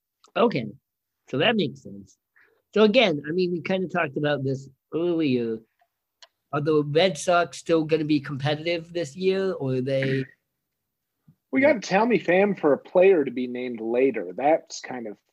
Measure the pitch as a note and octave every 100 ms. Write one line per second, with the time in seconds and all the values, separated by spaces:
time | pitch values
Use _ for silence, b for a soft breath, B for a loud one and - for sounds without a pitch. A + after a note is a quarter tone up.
0 | _ _ _ F3 A3+ F3 A2+ - _ _
1 | _ _ _ C3 F#3 A3 D3 - G2 G2+
2 | G2 _ _ _ b b b G3+ A3 A3+
3 | G#3+ D3+ D3 F3 F3+ F3 C3+ F#3+ F#3 F3
4 | D#3 C3+ D3 C#3+ C3+ C3 - _ _ D3+
5 | F3 E3 D3+ B2 A#2 A2+ - _ _ _
6 | _ _ - _ _ C#3+ D3 D#3 D3 D3+
7 | F#3+ - - F3 E3+ - - E3 D#3 D#3+
8 | D3+ D3+ C#3 C#3 C#3 D3+ D#3+ F3 E3+ E3+
9 | E3 F#3 F#3 F#3+ F#3+ - C3+ C3 C3 C3+
10 | C3+ C3+ C3 _ _ _ _ _ _ _
11 | _ _ _ _ _ C4 C#4 C4 - F#3+
12 | A3+ A3+ - F3+ G3+ F3+ D#3 C3+ - F3+
13 | F#3 F#3 C3 B2 B2 B2 B2+ A#2 A2+ A#2+
14 | C3+ A2+ F2+ F#2 C#3 D#3+ - - - B2+
15 | A2+ G2+ _